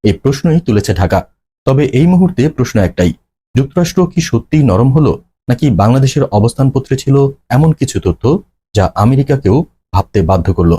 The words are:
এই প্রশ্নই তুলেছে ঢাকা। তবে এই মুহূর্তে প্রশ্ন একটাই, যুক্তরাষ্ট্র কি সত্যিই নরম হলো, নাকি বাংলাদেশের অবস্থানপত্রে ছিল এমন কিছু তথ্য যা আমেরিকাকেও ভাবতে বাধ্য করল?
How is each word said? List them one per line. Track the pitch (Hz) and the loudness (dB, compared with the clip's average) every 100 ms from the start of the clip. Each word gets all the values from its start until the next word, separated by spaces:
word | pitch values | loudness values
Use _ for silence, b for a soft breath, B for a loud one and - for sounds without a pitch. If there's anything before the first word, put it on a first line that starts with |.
এই | 107 92 | -2 -2
প্রশ্নই | 135 139 165 160 | -4 -2 0 0
তুলেছে | - 104 - | 0 -2 -2
ঢাকা। | 90 95 98 - _ _ _ - | -2 -2 -2 -6 _ _ _ -2
তবে | 135 151 | 0 0
এই | 123 170 | 2 2
মুহূর্তে | 180 185 180 123 | 2 2 0 -2
প্রশ্ন | - 120 110 | -2 -4 0
একটাই, | 92 - 90 - _ _ _ | -2 0 -2 -2 _ _ _
যুক্তরাষ্ট্র | 131 135 180 170 - 180 | -4 -2 -2 -2 0 -2
কি | - | -2
সত্যিই | - - - 156 135 | -2 -4 0 0 2
নরম | 95 131 | 2 2
হলো, | 156 139 - _ _ - | 2 0 -2 _ _ -6
নাকি | 131 147 | -2 0
বাংলাদেশের | 92 104 131 135 151 | 2 2 2 2 0
অবস্থানপত্রে | - 104 113 - 135 131 - 131 | -2 0 0 0 0 0 -4 -4
ছিল | - 139 139 139 _ | 0 0 0 -4 _
এমন | 123 160 | 2 2
কিছু | 151 131 98 | 0 -4 -2
তথ্য | 92 85 117 180 - _ _ | -4 -2 -2 -2 -6 _ _
যা | 104 92 - | -2 -2 0
আমেরিকাকেও | 107 135 139 139 95 127 165 _ _ | 0 0 0 0 0 0 -2 _ _
ভাবতে | 95 - 107 | -6 -2 -2
বাধ্য | 82 95 82 | 0 0 0
করল? | 92 85 | 0 0